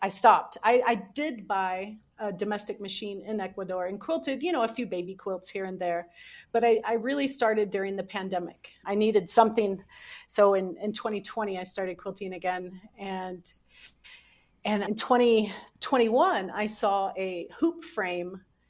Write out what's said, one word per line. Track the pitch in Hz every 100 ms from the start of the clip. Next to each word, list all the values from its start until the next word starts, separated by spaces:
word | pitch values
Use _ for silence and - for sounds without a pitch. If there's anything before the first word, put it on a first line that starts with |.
I | 196
stopped. | - 240 180 - -
I, | 214 247
I | 247 233 -
did | - 302 233 190
buy | 196 190 185 196 214 _ -
a | 214
domestic | 185 208 208 208 -
machine | 196 190 208 196
in | - 220
Ecuador | 190 196 190 185 180
and | 202
quilted, | - 320 294 269
you | 320
know, | 330
a | 226
few | 226
baby | 233 180 175
quilts | 190 - 185 -
here | 202
and | 190 185
there. | 180 170 175 - - - -
But | 233
I, | 233 233
I | -
really | 226 226 285 277
started | - 226 220 208
during | 196 196 196
the |
pandemic. | 190 202 190 185 175 - - -
I | 196 202
needed | 214 214 175
something. | - 220 214 208 190 - - - - -
So | - 202
in, | 196 185 -
in | 214
twenty | 208 226 208
twenty, | 196 - 214 185
I |
started | 185 - 185 180
quilting | 202 185 190
again. | 185 185 180 180 185 208 -
And, | 196 190 185 185 - - _ - - _ - - _ _ _ _
and | - 208
in | 202 214
twenty | - 247 240 226 208 - - -
twenty-one, | - 262 226 240 359 277 190
I | 190 214
saw | - 214 196 196 185
a | 190 180 165 -
hoop | 330 339
frame | - - 185 180 175 185 - _ _